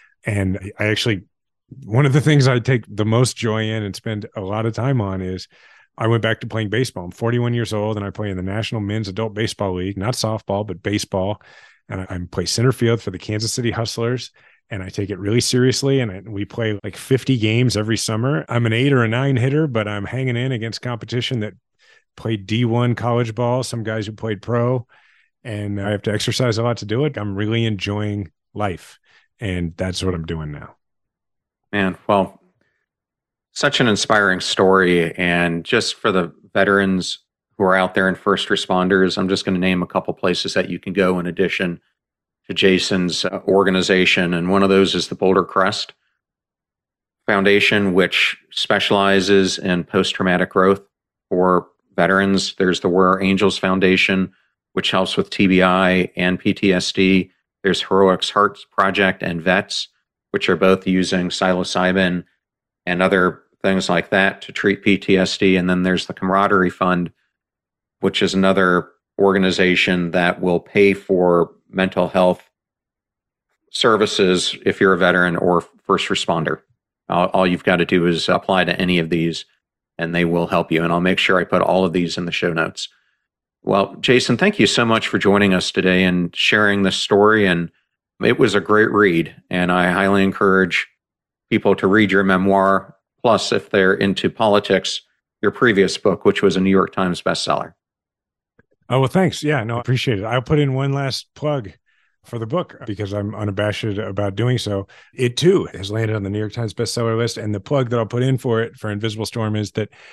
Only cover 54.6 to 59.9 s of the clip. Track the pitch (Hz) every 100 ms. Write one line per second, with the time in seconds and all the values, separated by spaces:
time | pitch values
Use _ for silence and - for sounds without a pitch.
54.6 | _ 95 - 95 92 - - - 98 92
55.6 | 92 92 92 92 - 92 90 92 104 -
56.6 | 98 90 - - 95 95 87 _ _ _
57.6 | 95 87 - 98 95 90 - 104 101 -
58.6 | - - 98 92 95 - 87 85 87 95
59.6 | - - -